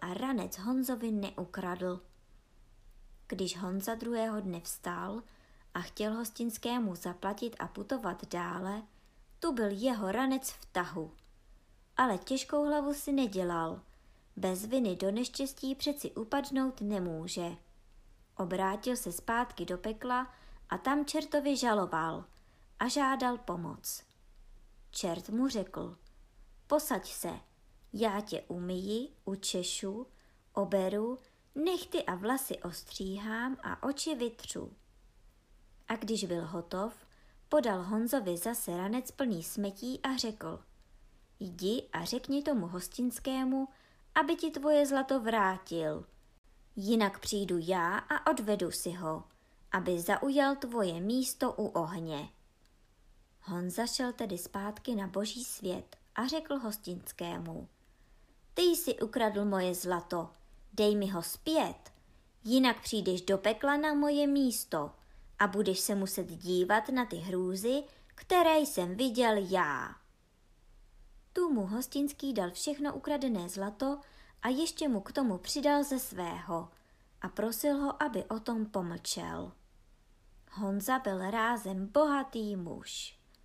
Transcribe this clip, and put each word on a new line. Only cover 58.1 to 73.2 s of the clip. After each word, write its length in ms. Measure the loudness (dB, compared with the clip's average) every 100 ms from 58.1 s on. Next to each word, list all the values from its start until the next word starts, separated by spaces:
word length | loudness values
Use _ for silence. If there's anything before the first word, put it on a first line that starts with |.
| -20 -20 _ -8
„Ty 80 | 4
jsi 380 | 4 4 2 0
ukradl 460 | 0 2 2 4 2
moje 300 | 4 2 0
zlato, 540 | 0 0 0 -4 -4 -10 -20 -20 -6
dej 220 | 4 6 6
mi 120 | 2
ho 160 | -2
zpět, 680 | -4 -4 2 4 2 -2 -14 -20 -20 -20 _ _
jinak 380 | 4 6 6 4
přijdeš 400 | 0 0 2 0
do 160 | 2 2
pekla 400 | 4 2 2 2
na 160 | 4
moje 340 | 4 4 4 4
místo 640 | 4 4 2 -2 -2 -4 -8 -20 -20 -6 2
a 80 | 2
budeš 320 | 4 2 2
se 160 | 0 0
muset 320 | 0 -2 -6
dívat 640 | -6 0 2 4 4 2
na 160 | 0 0
ty 100 | -4
hrůzy, 680 | -4 -2 0 0 0 0 -2 -12 -20 -10
které 440 | 4 6 8 8
jsem 360 | 4 2 0 0
viděl 420 | 0 4 4 4 2
já.“ 460 | 2 2 0 -4 -12 -20 _ _ _ _ _ -20 -20 -20 -20 -20 -20 -8
Tu 160 | 0 2
mu 160 | 2 2
hostinský 680 | -2 -2 0 0 -2 -2
dal 180 | 0 0
všechno 420 | -2 -2 -2 -2
ukradené 560 | -2 -2 0